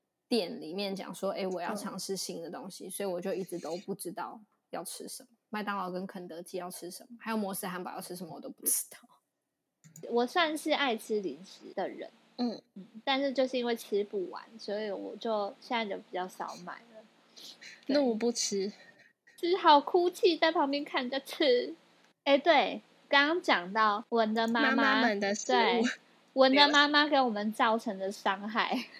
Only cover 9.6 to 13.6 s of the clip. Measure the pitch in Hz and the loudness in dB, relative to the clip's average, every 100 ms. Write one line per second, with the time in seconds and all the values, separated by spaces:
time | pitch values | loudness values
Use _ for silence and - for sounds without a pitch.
9.6 | _ _ _ - - 240 247 370 320 311 | _ _ _ -18 -2 0 2 2 0 0
10.6 | 320 254 277 220 - 214 185 139 190 - | 0 0 0 -2 -2 -2 -2 -8 -14 -20
11.6 | - - 165 110 - _ _ - 247 202 | -14 -6 -6 -6 -14 _ _ -6 -6 -6
12.6 | - - 185 226 - 269 277 254 262 254 | -14 -20 -20 -10 -2 0 0 0 0 0